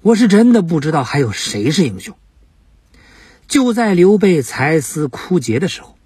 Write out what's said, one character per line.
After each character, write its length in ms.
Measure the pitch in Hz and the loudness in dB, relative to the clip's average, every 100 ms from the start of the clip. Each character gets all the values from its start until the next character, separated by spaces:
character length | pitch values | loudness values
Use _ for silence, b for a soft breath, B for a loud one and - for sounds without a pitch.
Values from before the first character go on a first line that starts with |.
我 140 | 196 226 | 2 2
是 140 | 233 | 4
真 240 | 202 240 | 4 4
的 80 | 233 | 4
不 180 | 170 165 | 2 -2
知 140 | 143 | -2
道 100 | 156 | -4
还 160 | 120 143 | -2 -2
有 140 | 123 | -2
谁 380 | 98 - 104 110 | -4 -8 -4 -2
是 120 | 147 | 0
英 160 | 147 92 | -2 -4
雄。” 160 | - - _ _ _ _ _ _ _ b b b b b b | -16 -20 _ _ _ _ _ _ _ b b b b b b
就 240 | 277 254 | 0 0
在 200 | 226 226 | 0 0
刘 240 | 180 185 208 | 2 4 4
备 240 | 196 170 | 2 0
才 380 | 123 - 135 160 | -2 -4 -2 -2
思 300 | - 156 147 | -2 -6 -8
枯 320 | - - 180 | -8 -4 -2
竭 180 | 123 110 | -2 -4
的 80 | 180 | -4
时 140 | - | -8
候 160 | - _ | -18 _